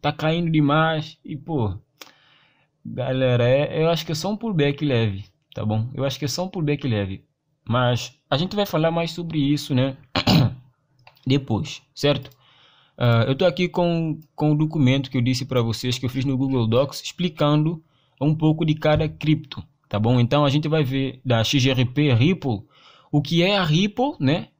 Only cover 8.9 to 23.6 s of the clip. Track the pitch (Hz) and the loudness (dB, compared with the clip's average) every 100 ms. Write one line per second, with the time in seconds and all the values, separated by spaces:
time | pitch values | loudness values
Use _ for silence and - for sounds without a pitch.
8.9 | 170 165 165 175 160 139 147 - 131 131 | 0 -4 -8 -6 -2 0 -2 0 -2 -2
9.9 | 131 - - - 170 127 - - _ _ | -4 -8 -4 2 4 4 -2 -20 _ _
10.9 | _ - _ - 135 131 110 - - _ | _ -20 _ -2 -2 0 -4 -4 -12 _
11.9 | - 143 143 - _ _ _ _ _ _ | -4 -2 -2 -4 _ _ _ _ _ _
12.9 | - 123 117 120 135 185 165 180 180 175 | -2 2 4 2 2 2 2 -2 0 0
13.9 | 165 160 156 - - 151 151 156 156 127 | 0 -2 -4 -10 -2 2 2 2 2 2
14.9 | 135 135 131 123 123 123 127 113 110 123 | 2 0 -2 0 -2 -2 0 0 -2 -4
15.9 | 123 127 131 135 131 135 131 113 117 143 | -4 -4 -2 -2 -2 0 0 2 2 0
16.9 | - - - 175 - 147 151 151 170 _ | -4 -14 -6 -6 0 2 2 0 -4 _
17.9 | _ _ _ 143 156 156 156 160 156 156 | _ _ _ -2 2 2 2 0 0 2
18.9 | 151 156 - 151 156 - - - _ _ | 2 0 -2 0 0 -2 -14 -16 _ _
19.9 | 101 110 123 117 143 147 143 156 156 135 | -2 2 4 4 2 2 2 0 0 0
20.9 | 135 135 - 131 117 110 143 127 127 123 | 0 -4 -6 0 0 2 2 2 2 0
21.9 | 135 147 117 135 185 139 104 - _ - | 2 2 4 4 2 -2 -4 -6 _ -20
22.9 | _ _ 147 147 165 180 202 | _ _ -2 0 2 2 2